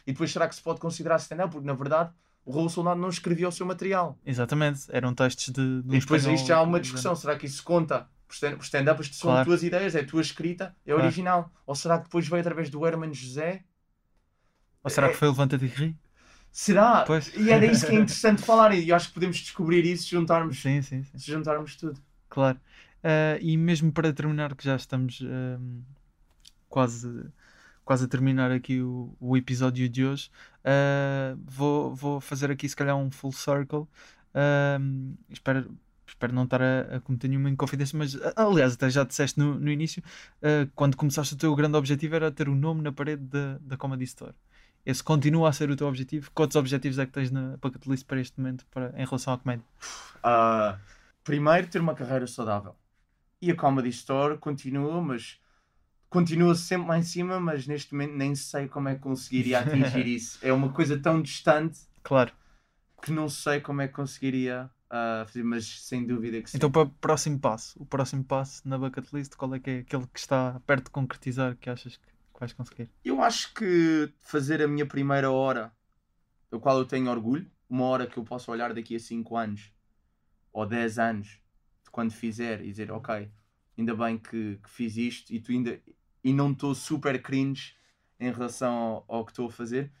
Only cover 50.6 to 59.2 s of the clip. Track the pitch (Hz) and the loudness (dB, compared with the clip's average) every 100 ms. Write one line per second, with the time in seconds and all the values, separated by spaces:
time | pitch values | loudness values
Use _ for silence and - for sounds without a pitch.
50.6 | 107 98 - - _ _ - 147 147 170 | 2 -2 -12 -20 _ _ -4 2 4 4
51.6 | 175 190 165 147 123 131 123 - 110 101 | 4 0 -2 -2 -4 -4 -4 -6 -2 -2
52.6 | 98 - _ _ _ _ _ _ 175 165 | -4 -14 _ _ _ _ _ _ -2 2
53.6 | 147 135 127 120 - 135 147 151 156 139 | 2 2 0 -4 -2 0 0 0 -6 -8
54.6 | 131 139 143 170 165 120 - - _ _ | -6 -4 -2 -2 -4 -6 -10 -18 _ _
55.6 | _ _ _ _ _ 180 170 165 175 170 | _ _ _ _ _ 2 2 4 4 4
56.6 | - 185 170 165 170 175 180 185 175 147 | 0 -2 0 0 0 -2 -4 -2 -2 -2
57.6 | 127 147 139 143 143 147 139 139 - 143 | -4 -8 -6 -6 -4 -2 -2 -4 -6 -8
58.6 | 139 143 139 135 139 131 | -6 -4 -4 -4 -4 -6